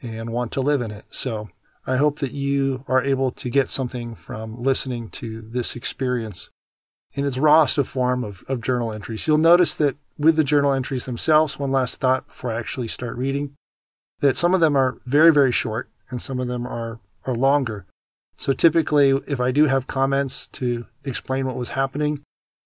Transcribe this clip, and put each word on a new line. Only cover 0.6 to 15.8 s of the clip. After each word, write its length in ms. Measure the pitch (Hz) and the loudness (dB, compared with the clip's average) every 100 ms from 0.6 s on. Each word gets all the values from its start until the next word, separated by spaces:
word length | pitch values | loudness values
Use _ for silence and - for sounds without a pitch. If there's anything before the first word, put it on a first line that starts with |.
live 200 | 131 143 | 0 0
in 100 | 113 | -2
it. 140 | 104 - | -8 -12
So 420 | - 127 110 110 _ _ _ - | -8 -6 -6 -8 _ _ _ -4
I 120 | 131 | 0
hope 200 | 147 147 | 0 0
that 140 | 131 | -6
you 520 | 143 139 139 135 123 127 | -4 -2 0 0 -2 0
are 160 | 127 | 0
able 260 | 131 131 131 | 2 0 0
to 180 | - 123 | -2 -2
get 200 | 127 131 | 0 0
something 480 | - 127 123 120 117 | -2 -4 -4 -8 -10
from 440 | - 113 110 110 | -10 -10 -8 -4
listening 480 | 127 135 135 120 110 | -2 -2 -2 -6 -6
to 300 | - 117 110 | -8 -8 -8
this 360 | 110 120 117 120 | -6 -6 -4 -6
experience 760 | - - 127 123 110 95 - _ _ _ _ _ _ | -8 -4 -2 0 -2 -8 -14 _ _ _ _ _ _
in 120 | - | -4
its 140 | 143 127 | -2 2
rawest 400 | 151 156 147 - | 4 6 4 2
of 80 | 196 | 0
form 380 | 131 123 127 | 0 0 0
of, 180 | 113 95 - | -4 -8 -6
of 120 | 131 | -4
journal 320 | 113 123 117 | -2 -2 -2
entries. 360 | 107 104 110 - | -4 -6 -6 0
You'll 100 | 156 | 4
notice 380 | 160 175 170 - | 6 6 4 2
that 200 | 147 - _ - | -2 -2 _ 0
with 160 | 151 | 2
the 80 | 156 | 4
journal 300 | 143 147 143 | 2 2 2
entries 320 | 135 127 131 | 0 -2 -4
themselves, 560 | - 120 - 156 160 - | -4 -4 2 2 2 -2
one 100 | 139 | -2
last 300 | 135 123 - | 0 -2 0
thought 260 | 131 131 - | 0 0 -2
before 240 | - 123 | -10 -6
I 80 | 113 | -4
actually 300 | 117 - 113 | -6 -6 -6
start 280 | - 120 120 | -6 -6 -4
reading, 380 | 135 139 143 - _ _ _ _ _ - | -2 -2 -4 -10 _ _ _ _ _ 0
that 180 | 143 123 | 0 2
some 160 | 175 | 2
of 80 | 185 | 4
them 160 | 160 143 | 4 4
are 240 | 131 120 - | 2 -2 0
very, 260 | 143 165 | 6 6
very 200 | 147 135 | 6 4
short 380 | 120 120 110 | 2 -2 -4